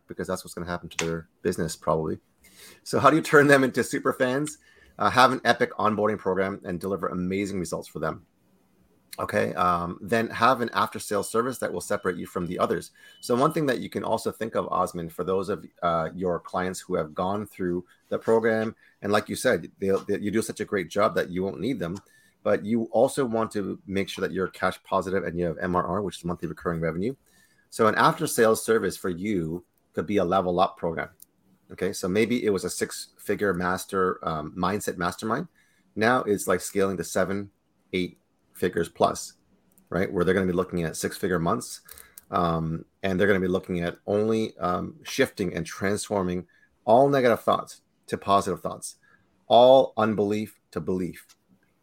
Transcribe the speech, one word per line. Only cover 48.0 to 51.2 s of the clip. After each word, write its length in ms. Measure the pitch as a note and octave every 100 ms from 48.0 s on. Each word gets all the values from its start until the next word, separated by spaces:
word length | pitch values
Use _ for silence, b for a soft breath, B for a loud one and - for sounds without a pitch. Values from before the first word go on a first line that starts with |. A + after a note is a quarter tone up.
| -
to 100 | G#2
positive 440 | - G2 F#2+ E2+
thoughts, 340 | F2+ G2+ - - b b b _ -
all 460 | A2+ B2+ C3+ C3 -
unbelief 640 | A2 G#2 G2+ G#2+ G#2+ - _
to 100 | F2+
belief, 560 | D#2+ F#2 F2 D#2+